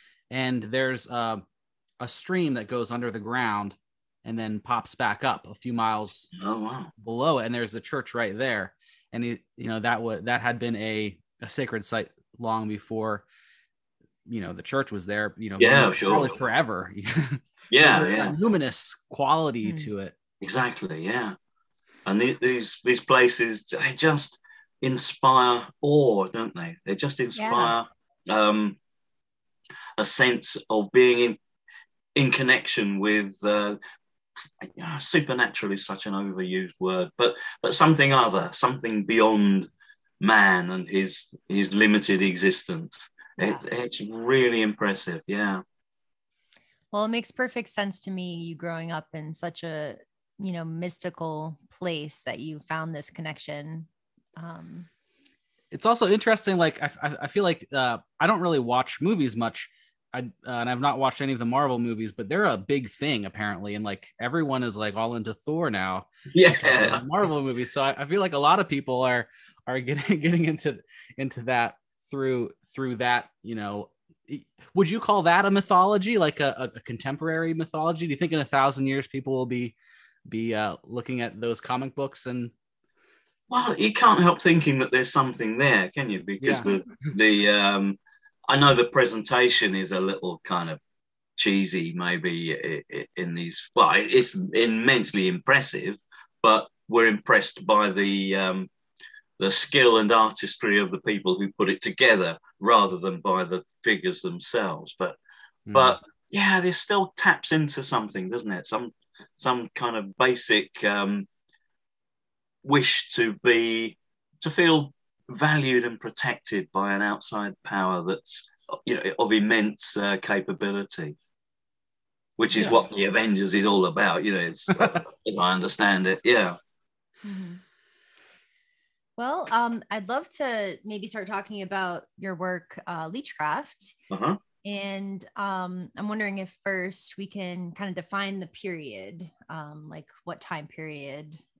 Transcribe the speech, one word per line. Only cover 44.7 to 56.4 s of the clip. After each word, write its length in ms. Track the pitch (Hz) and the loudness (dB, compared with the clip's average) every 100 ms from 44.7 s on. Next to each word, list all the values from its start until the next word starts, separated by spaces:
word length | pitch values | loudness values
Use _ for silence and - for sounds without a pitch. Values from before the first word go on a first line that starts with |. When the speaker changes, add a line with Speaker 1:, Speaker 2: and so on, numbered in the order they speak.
| 104 104 98 - 80 - | 0 -2 -2 -6 -8 -6
Speaker 2:
yeah. 340 | 101 104 92 - _ _ _ _ _ _ _ _ _ _ _ _ | -2 -2 -2 -8 _ _ _ _ _ _ _ _ _ _ _ _
Speaker 3:
Well, 140 | 208 214 | -4 -2
it 40 | |
makes 220 | 233 - | -2 -4
perfect 380 | - 254 240 - | -6 -6 -6 -6
sense 300 | - 202 185 | -6 -6 -8
to 100 | 196 | -10
me, 240 | 185 180 170 | -8 -8 -8
you 200 | 170 160 | -10 -10
growing 360 | 170 165 165 | -8 -8 -8
up 160 | 160 - | -8 -10
in 200 | 160 156 | -12 -12
such 300 | 160 170 - | -10 -10 -10
a, 340 | 170 156 147 - _ _ _ - | -10 -8 -10 -12 _ _ _ -12
you 120 | 190 | -8
know, 100 | 170 165 | -8 -8
mystical 920 | 165 175 - 175 - 165 156 160 151 _ | -8 -8 -8 -8 -8 -8 -8 -10 -14 _
place, 520 | _ 180 156 151 - 127 | _ -6 -6 -8 -8 -8
that 140 | - | -8
you 200 | 156 151 | -10 -12
found 360 | - 160 165 151 | -8 -6 -6 -8
this 140 | - | -10
connection. 800 | - 156 151 - 147 151 160 160 _ _ _ _ - | -10 -10 -10 -12 -12 -10 -12 -14 _ _ _ _ -18
Um, 500 | 170 165 170 170 165 _ _ _ - _ _ _ _ | -16 -16 -18 -18 -20 _ _ _ -20 _ _ _ _
Speaker 1:
It's 160 | 160 220 | 0 2
also 220 | 233 190 | 4 4
interesting, 500 | 214 226 214 | 4 4 2